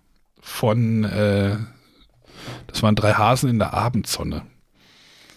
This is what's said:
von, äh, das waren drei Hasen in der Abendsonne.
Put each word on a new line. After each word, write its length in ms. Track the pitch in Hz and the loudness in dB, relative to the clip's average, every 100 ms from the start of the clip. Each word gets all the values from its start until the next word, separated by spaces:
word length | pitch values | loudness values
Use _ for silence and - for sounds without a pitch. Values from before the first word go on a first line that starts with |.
| _ _ _ _ | _ _ _ _
von, 600 | - - 117 117 113 113 | -14 -4 0 2 2 0
äh, 540 | 107 107 104 101 101 104 107 - _ _ _ _ _ - - - - | 0 0 0 2 0 -2 -8 -16 _ _ _ _ _ -20 -18 -18 -12
das 140 | - | -2
waren 120 | 110 107 | 0 2
drei 180 | 104 | 2
Hasen 360 | 104 107 127 135 | 4 4 2 2
in 100 | 117 | 2
der 140 | - | 0
Abendsonne. 720 | - 117 113 - - 78 76 - _ _ _ _ _ _ - - | 0 -2 -2 -4 -6 -6 -6 -10 _ _ _ _ _ _ -20 -20